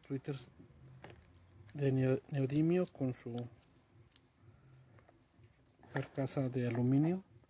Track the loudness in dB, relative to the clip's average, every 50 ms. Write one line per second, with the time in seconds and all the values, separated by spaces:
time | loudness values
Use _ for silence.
0 | -10 -6 -6 -6 -4 -6 -8 -8 -10 -14 -20 -20 -20 -20 -20 -20 -20 -20 -20 -20
1 | -20 -20 -20 -20 -20 -20 -20 -20 -20 -20 -20 -20 -20 -14 -6 -2 0 2 2 4
2 | 4 2 2 0 -2 -2 -2 -2 0 2 2 4 4 4 4 4 2 0 -2 -2
3 | -2 -2 -2 -4 -8 -8 -6 -6 -6 -8 -10 -18 -20 -20 _ _ _ _ -20 -20
4 | -20 -20 -20 -20 _ _ _ _ -20 -20 -20 -20 -20 -20 -20 -20 -20 -20 -20 -20
5 | -20 -20 -20 _ _ _ _ -20 -20 -20 _ _ _ _ _ _ -12 -6 -4 -4
6 | -4 -4 -4 -4 -4 -2 -2 -2 -2 -2 0 -2 -2 0 0 2 2 4 4 4
7 | 4 4 2 -2 -4 -10 -20 -20 -20 _